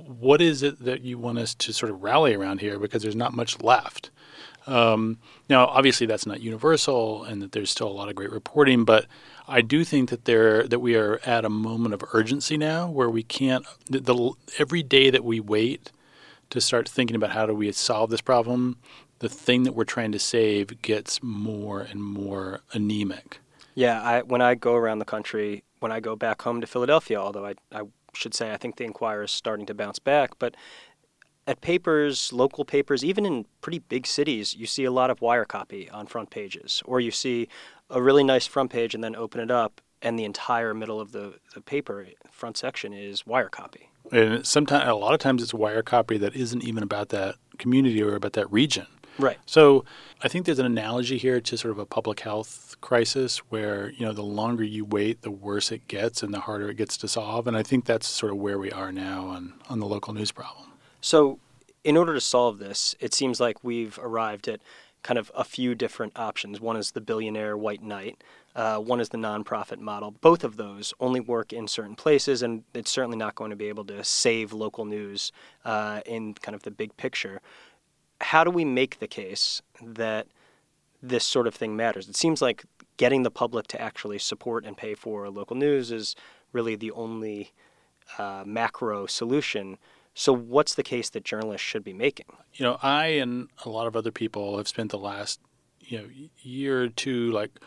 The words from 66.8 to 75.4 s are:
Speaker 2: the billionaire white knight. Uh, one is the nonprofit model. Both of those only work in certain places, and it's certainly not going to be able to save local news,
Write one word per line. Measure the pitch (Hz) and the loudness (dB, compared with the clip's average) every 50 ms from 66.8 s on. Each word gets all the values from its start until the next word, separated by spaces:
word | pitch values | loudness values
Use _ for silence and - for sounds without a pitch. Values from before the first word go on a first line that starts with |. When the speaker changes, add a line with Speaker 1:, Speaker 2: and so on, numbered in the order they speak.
| 101 - | -4 -6
Speaker 2:
the | - 120 | -8 -8
billionaire | 107 110 113 110 110 107 107 107 107 107 104 | -6 -4 -4 -4 -4 -4 -6 -6 -6 -6 -6
white | 104 107 107 104 - | -4 -4 -6 -6 -6
knight. | 110 107 104 98 95 113 - - _ - - - _ _ - | -10 -12 -12 -10 -10 -12 -14 -16 _ -20 -20 -20 _ _ -6
Uh, | 123 113 110 107 107 | -4 -2 -2 -2 -2
one | 107 117 123 120 | -2 -2 0 0
is | 113 - | -2 -2
the | - 113 | -4 -6
nonprofit | 113 107 107 107 104 - 113 107 107 - 107 - | -6 -6 -6 -6 -6 -6 -6 -6 -6 -8 -12 -12
model. | 107 110 104 104 104 107 | -10 -10 -10 -8 -10 -12
Both | 104 _ - 160 170 170 - | -4 _ 6 6 6 6 2
of | 117 107 110 | -4 -8 -8
those | 107 101 98 101 104 - - - | -10 -10 -12 -10 -10 -12 -6 -4
only | 127 127 127 127 | -2 -2 -2 -2
work | 110 120 120 113 110 - 113 | -2 -4 -4 -4 -4 -6 -10
in | 117 110 - | -10 -8 -8
certain | - - 107 101 110 | -6 -8 -8 -10 -14
places, | - - 160 151 139 - 143 135 117 123 | -2 2 4 4 4 4 2 0 0 -2
and | 117 117 113 - _ - | -4 -4 -6 -10 _ -12
it's | 120 107 - | -10 -8 -4
certainly | - 131 127 117 117 | -4 -4 -4 -4 -4
not | 110 110 104 - | -6 -6 -6 -8
going | - 113 107 | -8 -10 -10
to | 104 | -10
be | 101 107 104 | -8 -8 -8
able | 104 107 101 | -8 -10 -12
to | 98 101 101 95 | -12 -12 -8 -6
save | - - - - 123 113 113 110 104 | -4 -2 0 2 2 2 0 -2 -6
local | 107 107 110 104 - - 110 | -8 -8 -8 -6 -6 -8 -8
news, | 104 104 104 104 101 101 98 - - - - | -8 -8 -8 -8 -8 -10 -10 -10 -10 -12 -14